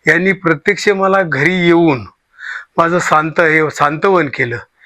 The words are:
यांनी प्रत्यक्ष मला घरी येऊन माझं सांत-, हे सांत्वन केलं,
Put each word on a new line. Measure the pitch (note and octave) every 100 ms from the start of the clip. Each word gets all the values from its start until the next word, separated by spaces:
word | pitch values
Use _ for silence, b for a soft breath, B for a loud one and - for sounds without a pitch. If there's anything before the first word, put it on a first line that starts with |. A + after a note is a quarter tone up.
| D#3
यांनी | E3 F#3+
प्रत्यक्ष | F#3+ E3 D#3 - G3+ G#3
मला | G3 F#3+ G3
घरी | F3 C3+ D3+ F#3 E3+
येऊन | E3+ E3 C3 G2 _ _ B B B B -
माझं | E3 F3
सांत-, | - D#3 D#3+ E3
हे | E3 D#3 D3+
सांत्वन | - D3 D3+ G3 F#3 D3
केलं, | B2+ B2+ A#2+ - B